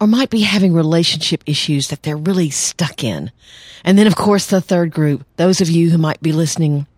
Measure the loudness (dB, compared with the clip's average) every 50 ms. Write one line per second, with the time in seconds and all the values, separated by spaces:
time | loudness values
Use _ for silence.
0 | 0 2 2 2 0 0 0 0 0 0 0 2 2 2 2 2 2 2 2 2
1 | 0 0 -2 -4 -4 -4 -4 -4 -4 -4 -4 -4 -2 -2 -2 -2 -2 -4 -8 -8
2 | -8 -8 -8 -4 -4 -2 0 0 0 -2 -2 -4 -6 -6 -4 -4 -6 -6 -4 -6
3 | -6 -6 -6 -6 -8 -10 -14 _ _ -20 -20 -20 -20 -20 -20 -8 -2 2 4 4
4 | 4 4 2 2 0 0 0 0 0 0 -2 -2 0 0 0 0 0 0 -2 0
5 | 0 0 0 -2 -6 -10 _ 0 2 2 2 2 2 2 2 2 4 4 4 2
6 | 2 0 -2 -2 -4 -2 0 0 0 -2 -2 -2 0 0 0 -2 -4 -8 _